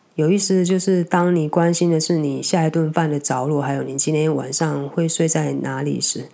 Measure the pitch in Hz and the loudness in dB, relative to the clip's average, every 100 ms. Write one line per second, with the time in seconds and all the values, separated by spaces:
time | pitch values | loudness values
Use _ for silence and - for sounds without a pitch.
0 | _ - 156 202 196 190 180 185 190 185 | _ -2 2 2 2 2 2 0 2 0
1 | 170 175 175 175 151 175 170 170 175 160 | 2 2 4 2 2 2 2 2 2 2
2 | 160 170 147 135 - 180 160 165 156 160 | 2 0 0 -2 -2 0 2 0 0 0
3 | 156 147 - 131 135 147 139 139 131 135 | 0 -2 -2 -2 0 0 0 -4 -4 -4
4 | - 156 156 143 127 135 160 143 139 - | 0 0 0 0 -2 -2 -2 -2 -4 -2
5 | 165 - 160 160 147 135 135 135 143 139 | 0 2 0 0 -2 -4 -4 -4 -4 -2
6 | - - - | -4 -4 -10